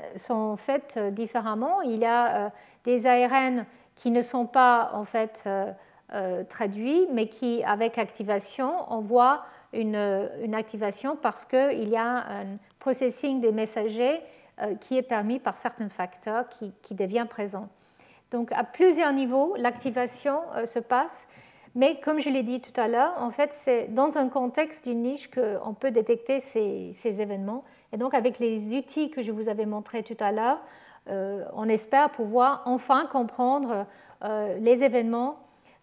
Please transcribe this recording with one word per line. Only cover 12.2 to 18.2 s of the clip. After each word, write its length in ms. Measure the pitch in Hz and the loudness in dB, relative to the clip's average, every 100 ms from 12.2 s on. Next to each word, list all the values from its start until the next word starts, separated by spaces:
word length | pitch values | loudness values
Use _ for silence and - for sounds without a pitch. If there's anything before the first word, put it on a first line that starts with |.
| - | -4
un 300 | 202 196 202 - _ | -8 -10 -12 -16 _
processing 600 | 269 254 254 240 285 269 | -2 0 0 -2 -2 0
des 120 | 233 | 2
messagers, 680 | 214 220 220 214 214 247 320 - - _ - | 2 -2 -2 -4 0 0 0 -6 -20 _ -8
euh, 140 | 208 | -6
qui 240 | 202 - 262 | -6 -2 -2
est 40 | |
permis 360 | 254 226 208 254 | 0 -2 -2 -2
par 180 | - 190 | -4 -4
certains 320 | 247 - 208 | -6 -6 -8
facteurs 600 | - 180 - - 220 247 | -6 -8 -8 -4 -4 -4
qui, 240 | - 208 - | -8 -14 -12
qui 120 | - | -10
devient 320 | 196 196 220 233 | -6 -2 -2 -2
présent. 380 | - 202 196 202 - _ _ - _ | -4 -8 -8 -12 -16 _ _ -20 _